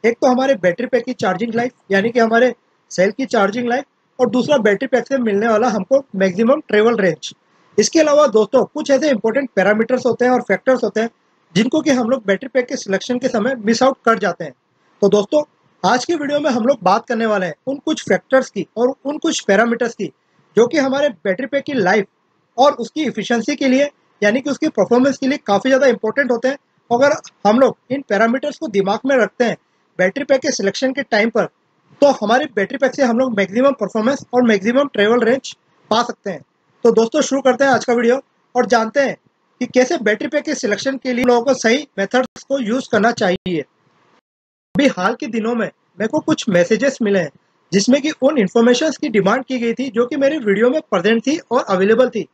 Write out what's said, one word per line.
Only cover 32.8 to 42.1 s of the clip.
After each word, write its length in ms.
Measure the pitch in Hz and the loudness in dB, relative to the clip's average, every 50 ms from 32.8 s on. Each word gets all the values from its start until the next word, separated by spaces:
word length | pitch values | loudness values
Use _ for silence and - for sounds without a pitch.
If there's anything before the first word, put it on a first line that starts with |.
| 285 262 269 | -2 -2 0
से 80 | - 277 | 0 0
हम 160 | 233 233 233 | 0 2 0
लोग 160 | 262 262 226 202 | 0 0 0 -2
maximum 360 | 196 170 196 233 254 277 269 - | -2 -2 0 0 2 2 0 0
performance 440 | 214 180 - 226 214 240 285 - - _ - | -6 -4 -4 -2 -2 -2 -2 -2 -6 _ 0
और 100 | 247 247 | 2 4
maximum 440 | 233 220 196 185 226 240 262 285 277 | 4 2 2 0 0 0 0 0 0
travel 360 | _ - 202 208 233 247 226 | _ 0 0 2 2 2 2
range 300 | 220 247 277 _ - - _ _ _ _ _ _ _ | 0 0 -2 _ -12 -18 _ _ _ _ _ _ _
पा 100 | 214 233 233 | -2 -2 -2
सकते 280 | - 220 _ _ 202 | -4 -6 _ _ -12
हैं। 100 | 175 139 123 _ _ _ _ _ _ _ _ | -12 -12 -14 _ _ _ _ _ _ _ _
तो 80 | 240 214 | 2 4
दोस्तों, 280 | 226 226 226 - 311 | 4 2 2 0 -2
शुरू 200 | 277 - 269 277 | -2 0 -2 0
करते 220 | 262 262 247 - 277 | 0 0 2 2 2
हैं 80 | 277 | 2
आज 140 | 262 220 226 | 2 0 0
का 80 | - 240 | 0 -2
video 280 | 240 233 233 247 277 - _ _ _ _ _ _ | 0 2 2 0 0 -2 _ _ _ _ _ _
और 100 | 247 247 190 | -2 0 2
जानते 320 | 247 226 220 220 - 285 | 2 0 0 0 0 0
हैं 180 | 277 240 165 - _ _ _ _ _ _ _ _ | 0 0 -2 -8 _ _ _ _ _ _ _ _
कि 40 | 247 240 | -8 0
कैसे 300 | - 254 254 247 349 320 | 2 2 2 2 0 -2
battery 280 | 233 214 214 214 320 269 | 0 -2 -2 -2 -4 -4
pack 160 | 302 294 285 | -4 -4 -2
के 100 | 311 294 | -2 -8
selection 400 | - - 220 208 202 - 269 269 262 | -4 -2 -4 -4 -2 -2 -6 -6 -4
के 140 | _ 262 254 | _ -4 -2
लिए 120 | 233 247 | 0 2
लोगों 160 | 247 240 240 | 2 2 2
को 120 | 233 277 262 | 2 0 -2
सही 340 | - - 220 233 285 294 _ _ - | 0 2 0 0 0 -2 _ _ -6
methods 460 | 196 190 | -6 -2